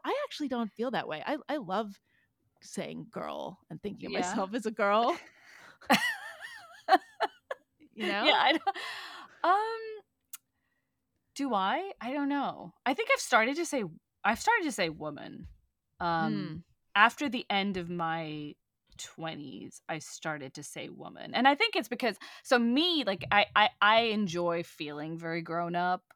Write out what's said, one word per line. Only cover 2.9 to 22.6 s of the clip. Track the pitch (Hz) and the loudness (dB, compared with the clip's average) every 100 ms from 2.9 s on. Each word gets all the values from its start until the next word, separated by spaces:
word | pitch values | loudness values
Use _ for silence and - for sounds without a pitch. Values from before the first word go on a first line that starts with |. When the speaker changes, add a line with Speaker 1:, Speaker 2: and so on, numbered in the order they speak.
| 160 - | -8 -10
Speaker 1:
"girl" | - - - - 185 - | -10 -8 -6 -8 -12 -14
and | 160 | -12
thinking | 208 - 190 | -10 -10 -6
of | |
Speaker 2:
Yeah. | 196 | -4
Speaker 1:
myself | 180 220 190 | -2 -2 -4
as | 233 220 | -4 -4
a | |
girl. | 220 202 208 240 349 - - - - - - - | 0 2 4 2 0 -8 -20 -20 -20 -20 -8 2
Speaker 2:
<laughs> | - 988 855 - 622 906 906 679 784 - - - 831 - - - 523 _ _ - | 4 4 -4 -10 -14 -16 -16 -18 -12 2 2 2 -6 -6 -6 -16 -16 _ _ -20
Speaker 1:
You | - 208 | -6 -2
know? | 202 254 | 2 4
Speaker 2:
Yeah, | 226 | 6
I | 247 | 6
don't, | 311 392 359 - - - - - - | 4 0 -4 -6 -10 -12 -16 -18 0
um, | 330 392 440 453 440 427 - _ _ - _ _ _ _ _ _ _ _ _ - | 4 4 2 -4 -8 -12 -16 _ _ -18 _ _ _ _ _ _ _ _ _ -6
do | 277 | -2
I? | 208 190 277 392 - | 0 2 0 -4 -8
I | 226 | -6
don't | 285 277 | -2 0
know. | 285 220 - 175 - - | 0 -2 -6 -12 -6 -2
I | |
think | 277 453 | 0 2
I've | 539 | 0
started | - 233 226 294 | 4 4 4 0
to | 330 | -2
say, | 277 180 165 _ _ | -2 -4 -8 _ _
I've | 202 226 | 0 2
started | - 466 | 4 4
to | 320 | 2
say | 220 170 | 0 -2
woman. | 156 151 147 - - 165 - _ _ _ - | -2 -8 -8 -12 -14 -16 -18 _ _ _ -6
Um, | 170 165 - | -2 0 0
Speaker 1:
Mm. | - 175 160 - _ _ 202 | -2 -4 -10 -14 _ _ 6
Speaker 2:
after | 226 - 285 | 6 6 -2
the | 233 - | -2 0
end | 202 196 185 | 0 2 -2
of | 170 | -4
my | 175 165 165 156 151 147 - _ _ _ - | -2 -2 -2 -4 -8 -10 -14 _ _ _ -18
twenties, | - - 160 156 143 95 95 - - | -16 -10 -8 -8 -10 -12 -14 -14 -8
I | 160 | -8
started | - - 165 151 135 147 | -8 -10 -6 -6 -8 -12
to | |
say | 143 - 147 | -14 -12 -12
woman. | - - - - | -12 -16 -14 -6
And | - 262 | 2 4
I | 285 | 4
think | 453 381 | 2 0
it's | 240 | -4
because, | 240 240 190 - - | -2 -2 -4 -10 -18
so | - | 2
me, | 247 | 4